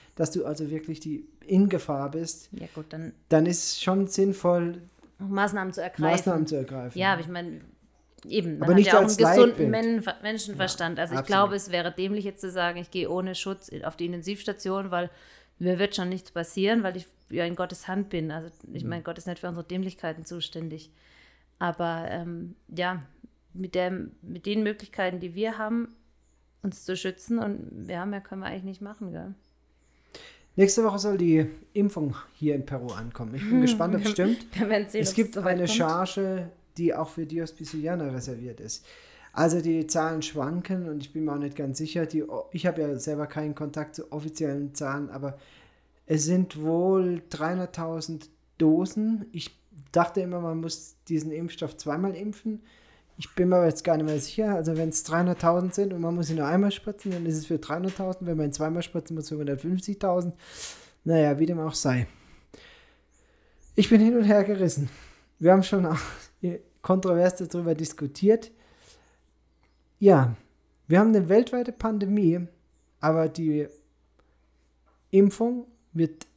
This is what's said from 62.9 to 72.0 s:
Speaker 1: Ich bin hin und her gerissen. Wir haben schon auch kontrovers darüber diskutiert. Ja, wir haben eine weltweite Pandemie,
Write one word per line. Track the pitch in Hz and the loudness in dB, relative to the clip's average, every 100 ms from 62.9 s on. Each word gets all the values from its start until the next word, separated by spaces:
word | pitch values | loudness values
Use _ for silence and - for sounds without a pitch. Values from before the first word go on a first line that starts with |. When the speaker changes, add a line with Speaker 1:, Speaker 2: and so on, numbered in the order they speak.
| _ _ _ _ _ _ _ - - | _ _ _ _ _ _ _ -2 2
Speaker 1:
Ich | 196 | 8
bin | 226 | 8
hin | 220 240 | 8 6
und | |
her | 208 208 | 6 6
gerissen. | 196 202 180 - 139 - - - _ - | 4 2 2 2 -2 -6 -20 -20 _ 4
Wir | 165 | 8
haben | 190 | 8
schon | 190 202 170 | 6 2 2
auch | 160 - - - _ 180 175 - _ | 0 -4 -12 -18 _ -6 -6 -12 _
kontrovers | - 190 185 170 180 180 | 2 2 4 4 4 2
darüber | 175 175 170 | -4 -2 0
diskutiert. | 156 160 - 143 139 196 226 - - _ _ - - _ _ _ _ _ _ _ _ _ _ | 0 -2 -6 -8 2 4 4 2 -20 _ _ -20 -20 _ _ _ _ _ _ _ _ _ _
Ja, | 196 170 123 113 _ _ _ _ - | 8 8 6 0 _ _ _ _ 4
wir | 170 | 6
haben | 220 | 8
eine | 214 170 | 6 6
weltweite | 202 247 247 247 | 6 4 0 -4
Pandemie, | 233 226 214 | -4 -4 -2